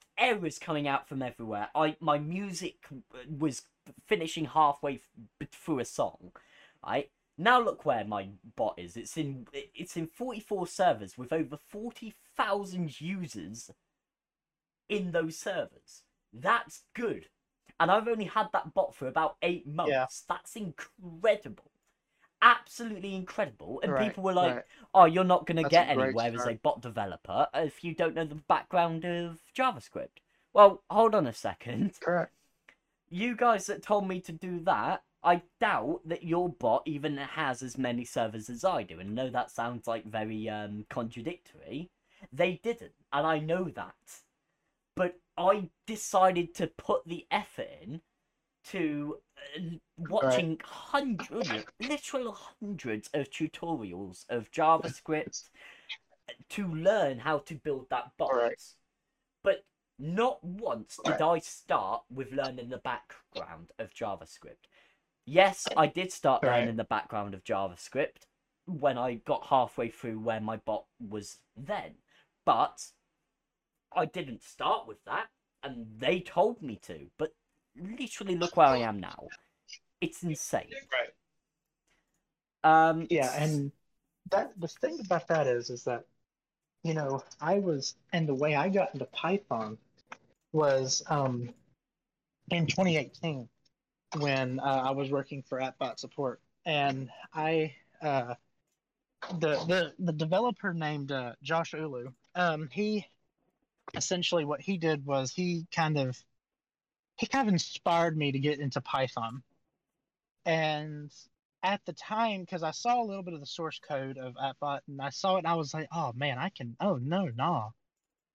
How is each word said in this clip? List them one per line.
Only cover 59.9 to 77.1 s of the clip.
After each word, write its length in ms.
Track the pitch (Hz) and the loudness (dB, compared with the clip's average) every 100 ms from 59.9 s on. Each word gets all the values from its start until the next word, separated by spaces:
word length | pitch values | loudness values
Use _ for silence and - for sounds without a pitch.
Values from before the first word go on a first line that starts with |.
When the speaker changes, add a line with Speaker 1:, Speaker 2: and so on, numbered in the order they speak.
| - | -12
Speaker 1:
not 460 | 147 180 240 - | -4 0 0 0
once 560 | 175 185 226 220 - - | -6 -8 -6 -6 -8 -6
did 80 | - | -2
Speaker 2:
Right. 100 | - | 2
Speaker 1:
I 180 | 160 170 | 4 2
start 640 | - - - 156 95 113 - | 0 -12 0 0 0 -4 -6
with 240 | 123 123 | -10 -6
learning 360 | 135 135 127 120 | -4 -4 -6 -10
the 80 | 127 | -8
background 920 | 135 123 - - _ - - 82 85 - | -6 -6 -8 -20 _ -12 -12 -14 -16 -12
of 140 | 107 | -12
JavaScript. 760 | - 110 98 85 - - - _ _ _ _ _ _ - | -6 -6 -6 -12 -20 -20 -20 _ _ _ _ _ _ 2
Yes, 420 | 151 196 190 - - | 6 6 4 0 4
I 100 | 147 | 4
did 240 | 165 185 | 2 -6
start 320 | - 147 127 | 0 2 4
Speaker 2:
Right. 160 | 135 120 | 4 4
Speaker 1:
learning 160 | 117 113 | 2 0
the 80 | |
background 500 | 107 107 - 110 101 | -2 -2 -2 -6 -6
of 120 | 95 - | -8 -4
JavaScript 840 | 101 98 87 - 127 151 - _ _ _ _ - | -2 -2 -6 -6 -4 -4 -6 _ _ _ _ -10
when 320 | 165 139 123 | 0 0 2
I 180 | 127 120 | -2 -4
got 320 | - 147 - | -2 -4 4
halfway 420 | 135 117 - 117 | 4 4 0 -6
through 300 | - 120 110 | -6 -8 -4
where 220 | 113 110 | -2 -2
my 160 | 107 110 | -2 -4
bot 280 | - 107 - - | -4 -4 -6 -14
was 400 | 113 104 98 - _ - | -10 -8 -10 -14 _ -14
then. 420 | 143 202 - 78 _ _ _ _ - | -8 -6 -8 -14 _ _ _ _ 2
But 460 | 117 143 - - _ _ _ _ _ _ _ _ _ _ | 4 2 -2 -18 _ _ _ _ _ _ _ _ _ _
I 140 | 190 165 | -2 -2
didn't 380 | 180 147 110 | -4 -10 -10
start 420 | - - 131 214 113 | -14 -6 -2 -2 -4
with 180 | 107 - | -16 -8
that, 240 | 143 220 _ _ _ | -6 -6 _ _ _
and 360 | 135 123 110 107 | -12 -12 -14 -4
they 200 | 127 185 | 0 0
told 420 | 180 - 208 240 | 0 2 2 2
me 160 | 147 104 | -8 -10
to. 260 | - 82 71 | -12 -16 -16